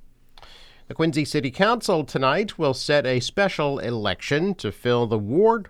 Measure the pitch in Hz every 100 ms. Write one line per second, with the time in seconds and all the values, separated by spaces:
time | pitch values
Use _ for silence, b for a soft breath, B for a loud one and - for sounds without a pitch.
0 | - _ _ - B B B B B 139
1 | 165 151 143 151 139 - 208 240 - 165
2 | 135 147 135 160 214 - 147 127 - 147
3 | 127 127 - - 196 - 143 139 104 117
4 | 101 92 - 147 190 185 107 - 123 120
5 | 117 110 101 147 220 226